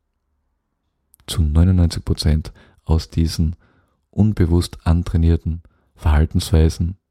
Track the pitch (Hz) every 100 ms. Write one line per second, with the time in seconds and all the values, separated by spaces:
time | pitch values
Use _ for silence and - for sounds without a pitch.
0 | _ _ _ _ _ _ _ _ _ _
1 | _ _ - - 78 76 90 92 85 -
2 | - 87 82 78 - - _ _ - 80
3 | - - 82 - 80 85 _ _ _ _
4 | _ - 107 101 82 85 85 - - 85
5 | 87 87 82 82 - 82 - _ _ _
6 | 82 73 78 90 - 80 80 - 85 95
7 | _